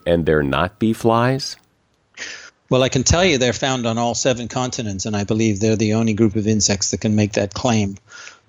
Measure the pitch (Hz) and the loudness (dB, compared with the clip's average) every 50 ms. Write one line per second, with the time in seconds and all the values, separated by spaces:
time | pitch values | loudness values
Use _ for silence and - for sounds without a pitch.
0 | - 85 85 85 80 80 78 78 73 69 67 69 85 90 _ - 113 110 110 - | 0 0 2 2 4 4 2 2 2 2 0 0 0 -2 _ -2 0 0 0 0
1 | - 117 113 117 120 127 135 135 - - - - _ _ _ _ _ _ _ _ | 2 2 2 2 2 0 0 -2 -6 -8 -12 -14 _ _ _ _ _ _ _ _
2 | _ _ _ - - - - - - - _ _ _ - 127 127 131 123 - 135 | _ _ _ -16 -14 -14 -14 -16 -20 -20 _ _ _ 0 2 2 2 2 2 0
3 | 117 - - 165 190 190 156 123 123 123 113 - - 135 131 127 117 117 113 117 | 2 2 2 4 4 4 4 2 2 0 0 0 -2 -2 -2 -2 -2 -2 -2 -2
4 | 120 120 113 - - 143 123 120 120 110 - 135 127 127 - - 117 104 98 95 | -2 -2 -2 0 0 0 0 0 -4 -6 -4 -4 -4 -4 -6 -6 -6 -6 -6 -6
5 | - 113 107 101 104 - 113 110 113 110 104 95 107 110 110 101 113 107 107 110 | -6 -4 -4 -4 -2 0 0 2 2 2 2 2 2 0 2 2 0 0 0 0
6 | 113 113 107 101 117 107 107 110 101 107 110 107 - - 101 92 - - - 101 | 0 0 2 2 2 2 2 0 0 0 0 2 2 0 0 -2 -2 -4 -4 -2
7 | - 113 104 107 104 101 - 107 104 101 - - - 127 117 110 104 98 98 - | 0 0 2 2 2 0 0 -2 -2 -2 -4 -4 0 0 2 2 0 -2 -6 -10
8 | _ _ - - - - - _ _ | _ _ -20 -20 -20 -20 -20 _ _